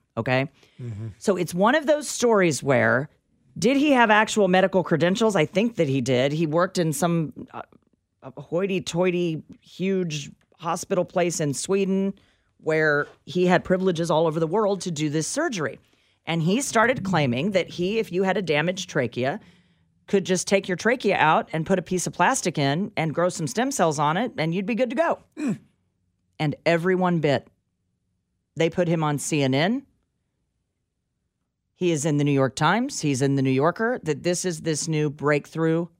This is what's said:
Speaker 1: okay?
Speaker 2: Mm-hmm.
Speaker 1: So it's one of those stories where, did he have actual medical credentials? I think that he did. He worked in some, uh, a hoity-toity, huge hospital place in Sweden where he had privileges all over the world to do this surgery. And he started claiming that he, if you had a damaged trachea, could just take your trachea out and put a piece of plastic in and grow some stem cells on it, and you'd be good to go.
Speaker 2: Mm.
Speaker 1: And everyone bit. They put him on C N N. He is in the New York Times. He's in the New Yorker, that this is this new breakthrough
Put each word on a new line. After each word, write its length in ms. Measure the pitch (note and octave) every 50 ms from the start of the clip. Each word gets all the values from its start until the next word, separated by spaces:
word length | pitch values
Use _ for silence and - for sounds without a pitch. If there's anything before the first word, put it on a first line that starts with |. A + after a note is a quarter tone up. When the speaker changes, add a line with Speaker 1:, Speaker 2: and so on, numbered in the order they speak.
| _ _ _
Speaker 1:
okay? 320 | A#2 A2 C3 B2+ B2+ C#3 - - _ _ _ _ - B2+
Speaker 2:
Mm-hmm. 260 | A#2+ G#2+ G2 A2+ A2 - -
Speaker 1:
So 180 | - - F#3
it's 180 | F3+ F3 - F3
one 220 | F3 G3 A3+ C#4
of 100 | D#4+ D4+
those 220 | C#4 D4+ D4+ C#4+ -
stories 560 | - - A#3+ A#3+ A3+ G3+ F#3 E3+ C#3+ - -
where, 440 | C#3 C3+ A#2+ A2 A2+ A#2 B2+ D3 - _ _ _ _ _ _ _ _ _
did 200 | - - A#3 C#4+
he 160 | C#4 C#4+ D4+ C4+
have 180 | B3 A#3 A3
actual 380 | G#3+ G#3 A3 G#3+ - A3 G3+ F#3
medical 340 | F3+ F#3 G3 F#3 - F#3+ E3
credentials? 540 | - F3 D3 D#3+ F3 F#3+ G#3+ A3+ A3 G3
I 100 | F3+ D#3
think 300 | D3+ - F3+ A3 A#3 -
that 100 | - E3+ C#3
he 120 | C3+ C3+
did. 320 | A#2+ C3 C3 B2 C3 C#3+ D3
He 140 | D#3 E3+ D#3
worked 300 | D3 E3+ F3+ F#3+ - F#3+
in 140 | E3+ D#3+ D3
some, 400 | - F3+ E3+ E3+ E3+ D#3 - - - - - -
uh, 80 | A#2 - - _ _ _ _ _ _ _ _ _ _ -
a 160 | C3+ - -
hoity-toity, 1000 | C#3 - D3+ E3+ G3 F#3+ G3 F3+ B2+ - - E3+ F3+ F#3 F3 F3+ F3 E3+ D#3+ - - - - -
huge 720 | _ - - - F3 F#3+ G3 F#3 F#3 E3 D3+ D3 C#3+ D3+ - _ _ _ _ _
hospital 460 | - E3+ E3+ F3 - - G3 F3+ F3
place 340 | - - F#3 F3 F3 E3 -
in 160 | D#3+ D3 C3+
Sweden 580 | - - - G3 G3+ G3 F#3 F#3+ F#3+ G3 G3 G3 - _ _ _ _ _ _ _ _
where 460 | - D#3 D#3 D#3 D#3 D#3 D3 D3 C#3+ - - _ _
he 220 | - - F3+ F3+
had 160 | F3+ F#3 D#3+ -
privileges 480 | - F3+ F#3 F#3+ F#3+ F3 D#3 E3+ E3
all 160 | E3 D#3 E3+
over 140 | D#3+ D3+ E3
the 60 | D#3+
world 340 | D#3 E3+ A3+ A3 F#3+ G#3 F#3
to 100 | - F#3+
do 180 | E3 C#3+ D#3 D3+
this 200 | C#3+ D#3+ D#3 -
surgery. 500 | - C4 D#4+ F4 A#3+ F3+ D3 A#2 - - _ _ _ _ _ _ _ _ _
And 160 | - E3 E3+ D#3
he 180 | E3+ G3 C4
started 440 | C#4 - - A#3 A3 A#3 C4 B3 F#3+
claiming 480 | F#3+ F#3+ D#3+ D3 B2 A#2+ B2+ D3 G#3+ G3
that 180 | F3+ D#3+ -
he, 300 | - E3 F3 F#3 A3 A3
if 100 | G#3+ -
you 140 | E3+ F3+ G3
had 120 | F#3+ F#3
a 60 | G3+ G3
damaged 480 | D#3 D3+ D3 D3+ F3+ F#3+ F#3+ - -
trachea, 480 | - D#3+ B2+ A#2 - A#2+ A#2+ C3+ E3+ A3+ - - _ _ _ _ _ _ _ _ _ _ _ -
could 160 | - G3 E3+
just 240 | - F#3 F3 - -
take 180 | G#3 F#3+ F3
your 100 | - F#3
trachea 400 | D#3+ - G#3+ B3+ C4 - G#3 F3
out 320 | - D3 D3+ E3 G3 - - -
and 120 | D#3+ D#3+
put 140 | - G3 F3+
a 40 | E3+
piece 260 | - F#3 F3+ - D#3
of 40 | -
plastic 460 | - F3 G#3 C4 - - F#3+ D#3 -
in 320 | C#3+ C#3 C#3+ E3+ G3+ - -
and 180 | - D#3+ D#3+ C3
grow 140 | E3 E3+ F3+
some 180 | F3 - D#3+
stem 240 | C#3+ - - B3 C#4
cells 300 | C4+ - F#3 D#3+ D3 D3+
on 160 | D3 D3 D#3+
it, 160 | F#3 B3 B3 -
and 160 | - D#3 D#3+ E3
you'd 140 | G3 G3
be 80 | F#3+ B3
good 160 | G3+ B3+ A#3
to 60 | -
go. 240 | D#4 E4 D#4+ A3+ - _ _ _ -
Speaker 2:
Mm. 220 | D#4 B3+ F3+ - - _ _ _ _ _ _ _ _ _ _ _ _ _ _ _
Speaker 1:
And 160 | D3+ D3 - - _
everyone 540 | D#3 E3+ E3+ E3 F#3 F#3 F3+ F3+ F3+ F3 E3
bit. 260 | D3+ D3+ C3+ - - - _ _ _ _ _ _ _ _ _ _ _ _ _ _ _ _ _ _ _ _ _
They 120 | D3 D#3+ E3+
put 180 | E3 F#3 F3 D#3+
him 160 | F3 E3 D#3
on 140 | D3+ D3 C3+
C 240 | - - E3 D3 C#3
N 120 | C3 C3
N. 320 | C3+ D#3 G3 A#3+ C#4 - _ _ _ _ _ _ _ _ _ _ _ _ _ _ _ _ _ _ _ _ _ _ _ _ _ _ _ _ _ _ _ _ _ _ _ _ _ _ _
He 140 | F3+ F3 E3
is 120 | C#3+ C3+
in 120 | E3+ D3
the 80 | C#3+ C#3+
New 80 | D3 C#3+
York 240 | C#3 C3+ C3 -
Times. 440 | - D#3 D#3+ F#3 A3+ B3 D4 - -
He's 220 | - D3+ C#3 B2 C#3+
in 140 | C#3 C#3
the 60 | C#3 C3+
New 80 | C3+ C3
Yorker, 480 | C3 C#3 E3+ F3 - A3 A#3 B3+ - -
that 220 | D#3 D3 C3 D#3
this 200 | F3 F3+ E3+ -
is 180 | F#3 E3+ D#3 D#3
this 260 | D#3+ D#3 D3 - E3
new 200 | D#3+ D3+ D3+ D3+
breakthrough 800 | C#3 D3+ C#3 D3 D3+ C#3+ C#3+ - - D#3+ D#3+ D#3+ D#3+ E3 E3+ E3 _ _